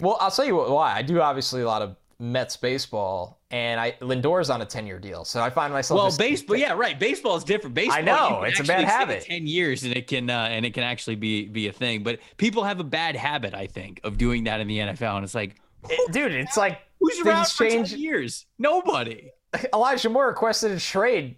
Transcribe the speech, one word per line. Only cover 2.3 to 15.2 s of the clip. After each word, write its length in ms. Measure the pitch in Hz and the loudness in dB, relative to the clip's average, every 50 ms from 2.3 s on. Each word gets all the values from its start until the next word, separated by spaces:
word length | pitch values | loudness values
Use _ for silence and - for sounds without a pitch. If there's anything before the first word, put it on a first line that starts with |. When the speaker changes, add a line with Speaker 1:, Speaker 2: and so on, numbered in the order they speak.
| 123 131 120 - - | -2 -2 -2 -4 -6
Speaker 1:
baseball, 840 | - - 127 131 139 135 - - 107 101 92 95 90 90 101 - _ _ - | -4 -2 -2 -2 -2 -4 -4 -4 -4 -2 -2 -2 -4 -6 -8 -12 _ _ -8
and 280 | 123 120 117 117 117 113 | -4 -4 -2 -2 0 0
I, 160 | 117 120 120 - | 0 -2 -2 -4
Lindor's 500 | 127 127 131 127 123 151 175 185 170 117 | -4 -2 0 0 2 2 2 2 2 0
on 100 | 127 117 | -2 -2
a 60 | 107 | -4
ten-year 320 | - - 117 107 101 92 90 | -6 -8 -8 -8 -8 -10 -12
deal, 260 | 104 98 87 82 80 | -12 -12 -12 -10 -8
so 160 | - - 117 | -6 -2 0
I 100 | 117 127 | 0 0
find 220 | 127 170 147 147 | 2 0 0 0
myself 260 | 143 139 131 - 175 196 | 0 -2 0 2 2 4
Speaker 2:
Well, 100 | 202 190 | 4 4
Speaker 1:
just 100 | 160 - | 2 2
Speaker 2:
baseball, 380 | 226 262 294 - - - 208 | 2 2 0 -2 0 0 0
yeah, 160 | 254 285 269 | 2 2 2
right. 260 | 170 196 240 208 147 131 | 2 0 0 0 0 0
Baseball 380 | 196 247 381 - - 226 180 | 0 0 0 0 0 0 0
is 80 | 160 143 | 0 0
different. 300 | 147 202 208 - 135 120 | 0 0 0 -2 -4 -2
Baseball, 220 | 151 208 254 143 | 0 0 2 2
Speaker 1:
I 40 | 156 | 2
know, 280 | 160 196 262 311 285 160 | 4 4 4 6 4 4
Speaker 2:
you 60 | 123 | 2
can 100 | 95 95 | 0 0
Speaker 1:
it's 120 | 117 - - | 0 0 0
a 40 | 143 | 2
bad 160 | 156 175 185 | 2 2 4
Speaker 2:
actually 60 | - | 4
say 60 | 196 | 4
Speaker 1:
habit. 320 | 214 254 269 160 110 90 - | 2 2 2 0 -2 -4 -6
Speaker 2:
ten 220 | - 175 175 160 | -6 -6 -4 -4
years, 380 | 151 160 180 175 147 127 127 127 | -2 0 2 2 2 0 0 -2
and 100 | 123 123 | -2 -2
it 140 | 127 123 - | -4 -2 -2
can, 200 | 139 127 123 123 | -4 -2 0 0
uh, 200 | 120 117 113 113 | 0 0 0 0
and 160 | 117 110 117 | -2 -2 -2
it 80 | 120 110 | -2 -2
can 80 | 131 | -2
actually 320 | 120 120 120 - - 117 113 | -4 -4 -4 -6 -6 -6 -4
be, 320 | 104 110 107 107 104 101 | -2 -2 0 0 -2 -2
be 220 | 104 107 113 107 101 | -4 -4 -4 -4 -4
a 40 | |
thing. 300 | - - 127 120 113 107 | -4 -4 -2 -2 -2 -2
But 160 | 101 117 117 - - - - | -2 -4 -4 -6 -10 -16 -4
people 280 | - 202 233 202 233 196 | 0 0 2 2 2 0
have 160 | 202 202 180 | 0 -2 -4
a 40 | 165 | -4
bad 300 | 135 160 160 165 165 147 | -2 -2 0 0 -2 -2
habit, 400 | 117 110 147 151 143 117 98 101 | -2 -2 -2 -2 -2 -4 -6 -6
I 140 | 98 95 92 | -8 -10 -10
think, 320 | - - 92 98 90 - | -10 -12 -14 -14 -14 -10
of 160 | - 110 101 107 | -8 -4 0 2
doing 240 | 120 123 120 120 113 | 2 2 2 2 0
that 160 | 113 110 107 | -2 -2 -2
in 60 | 107 | -2
the 140 | 104 107 107 | -2 -2 -2
N 80 | 104 101 | -4 -4
F 120 | 90 - | -4 -4
L, 140 | - - 101 | -4 -2 -2
and 80 | 98 | -4